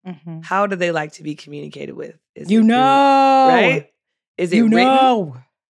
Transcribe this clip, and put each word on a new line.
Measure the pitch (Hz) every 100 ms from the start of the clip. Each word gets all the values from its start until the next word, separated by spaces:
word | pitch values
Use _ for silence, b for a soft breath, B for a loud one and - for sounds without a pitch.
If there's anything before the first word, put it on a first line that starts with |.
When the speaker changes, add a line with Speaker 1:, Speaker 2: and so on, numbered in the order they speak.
| 185
Speaker 1:
Mm-hmm. | 160 165 160
Speaker 2:
how | 160 185 202
do | 190
they | 175
like | 160 151
to | -
be | 151 147
communicated | 143 147 147 139 143
with? | 131 139 - _
Is | - 151
Speaker 1:
You | 220
Speaker 2:
it |
through, | 220
Speaker 1:
know. | 240 269 277 277 269 269 269 262
Speaker 2:
right? | 254 233 262 - _ _ _ _ -
Is | 175
it | 190
Speaker 1:
You | 226
Speaker 2:
written? | 226
Speaker 1:
know. | 254 262 262 233 165 123 _ _ _